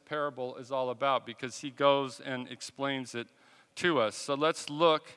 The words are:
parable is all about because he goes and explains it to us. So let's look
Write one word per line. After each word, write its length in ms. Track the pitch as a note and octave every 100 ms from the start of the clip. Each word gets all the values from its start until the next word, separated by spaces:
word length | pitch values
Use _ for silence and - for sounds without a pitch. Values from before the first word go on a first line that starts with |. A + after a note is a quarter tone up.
| -
parable 500 | D3+ D3 C3 B2+ B2+
is 160 | B2
all 180 | C3+ B2+
about 360 | A#2 C#3 B2+ A#2
because 340 | A2+ B2+ -
he 100 | D3
goes 500 | A#2+ C#3+ C#3 C3+ A2+
and 300 | C#3 B2+ B2
explains 640 | B2 - - C#3 C3+ B2
it 140 | A#2+ A#2 _ _ _ _ -
to 240 | F3 D3
us. 160 | G#2+ -
So 180 | -
let's 380 | C#3 D#3 E3+ -
look 340 | D3 E3 D#3 -